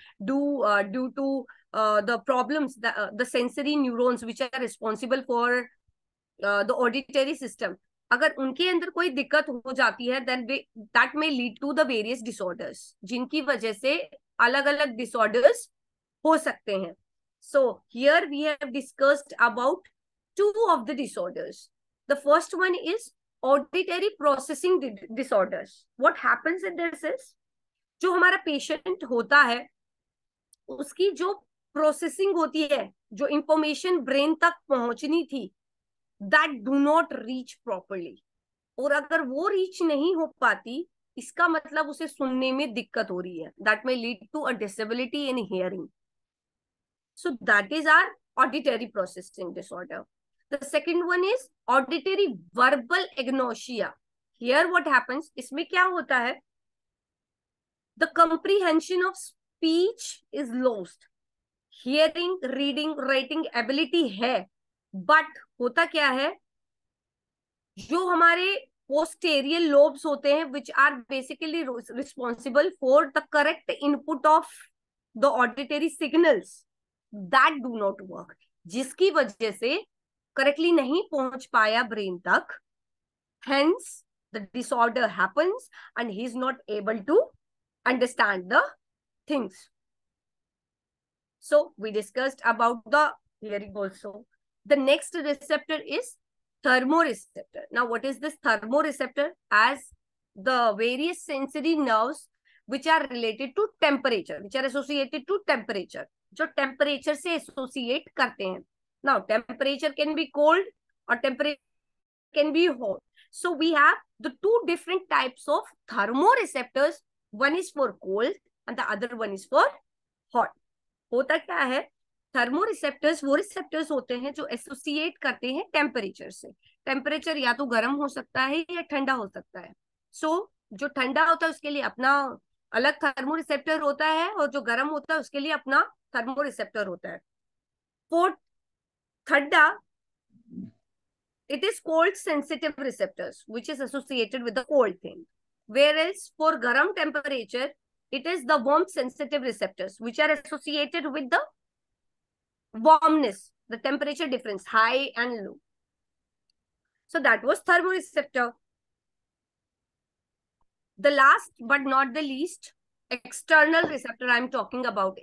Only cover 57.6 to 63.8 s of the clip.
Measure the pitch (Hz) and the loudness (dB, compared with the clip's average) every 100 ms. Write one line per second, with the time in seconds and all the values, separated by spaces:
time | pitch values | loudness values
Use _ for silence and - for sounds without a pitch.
57.6 | _ _ _ - 320 - 330 330 - 403 | _ _ _ -2 0 4 4 4 2 2
58.6 | 359 311 - 359 370 370 - _ _ - | 4 2 2 0 -2 -4 -14 _ _ -4
59.6 | 320 330 381 466 - - _ 277 254 247 | 0 2 2 -2 -12 -16 _ -8 -6 0
60.6 | 254 214 175 - _ _ _ _ _ _ | 0 -2 -8 -14 _ _ _ _ _ _
61.6 | _ - 247 294 311 330 349 370 262 269 | _ -12 -2 2 2 2 -4 -4 -4 -4
62.6 | 285 277 302 294 262 269 269 311 311 240 | -2 -2 -4 -4 0 0 0 -4 -4 -4
63.6 | 226 277 | -2 -2